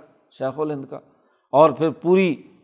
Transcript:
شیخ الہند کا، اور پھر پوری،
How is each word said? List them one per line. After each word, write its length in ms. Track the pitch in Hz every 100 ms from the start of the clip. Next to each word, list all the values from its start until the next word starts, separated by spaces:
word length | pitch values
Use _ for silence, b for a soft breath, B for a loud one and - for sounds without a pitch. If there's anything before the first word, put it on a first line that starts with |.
| - _ _ -
شیخ 220 | 135 135
الہند 240 | 151 143 135
کا، 60 | 139 - _ _ _ _
اور 200 | 135 156
پھر 200 | 123 160
پوری، 520 | 120 170 185 185 127 - _